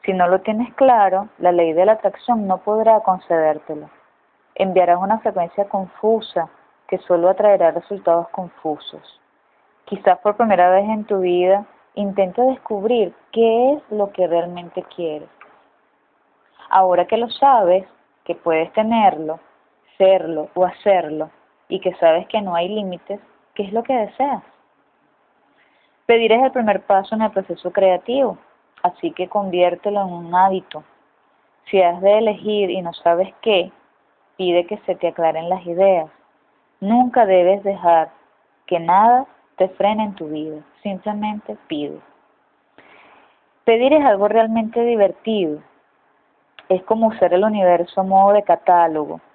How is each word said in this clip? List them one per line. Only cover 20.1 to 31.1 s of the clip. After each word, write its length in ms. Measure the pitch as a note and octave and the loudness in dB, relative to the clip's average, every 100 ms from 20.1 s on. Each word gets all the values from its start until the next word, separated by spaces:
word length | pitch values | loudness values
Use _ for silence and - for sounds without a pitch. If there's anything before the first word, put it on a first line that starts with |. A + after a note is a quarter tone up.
| F#3+ D#3+ D#3 D3+ | 4 0 -8 -8
o 100 | F3+ | -2
hacerlo, 640 | F3+ - G#3 F#3 D#3 D3+ D#3 _ _ _ _ | -2 0 0 0 0 -8 -10 _ _ _ _
y 120 | F#3+ | -6
que 120 | F#3 E3+ | -6 2
sabes 320 | E3 E3 - | 2 2 -2
que 120 | G#3+ | -6
no 140 | G3 | -4
hay 140 | E3+ F3+ | -4 -4
límites, 520 | G#3+ F#3+ F3 - G3+ _ _ _ | -6 -8 -12 -14 -16 _ _ _
¿qué 100 | - | -12
es 80 | G3 | -6
lo 100 | A3 | -6
que 120 | A#3 | -4
deseas? 500 | C4 G3+ - C#4 A3 _ _ _ _ _ _ _ _ _ _ _ _ _ _ _ _ | -4 -4 -4 -4 -4 _ _ _ _ _ _ _ _ _ _ _ _ _ _ _ _
Pedir 260 | - A#3 A3 | 0 2 4
es 100 | A3+ | 2
el 120 | C4+ | 2
primer 300 | C4 A3 F#3+ | 0 -2 -2
paso 340 | - G3 G3 A3 | 0 0 0 -4
en 60 | |
el 100 | G#3+ | -2
proceso 400 | G3 F#3+ E3+ F3+ | -4 -8 -10 -6
creativo, 680 | G3+ F#3+ F3+ - C4 B3+ F3 _ _ _ _ | 0 2 2 -2 -2 -2 -4 _ _ _ _
así 260 | C#3+ - E3+ | -6 -4 -10
que 160 | D#3+ F3+ | -8 -6
conviértelo 760 | G#3 G3 F3 F3 F3 G#3 G3+ | -6 -4 0 0 0 -6 -4
en 100 | F#3+ | -6
un 220 | F3 E3+ F3+ | -10 -4 0
hábito. 480 | F#3+ F#3+ - D3+ _ _ _ | 2 0 -8 -20 _ _ _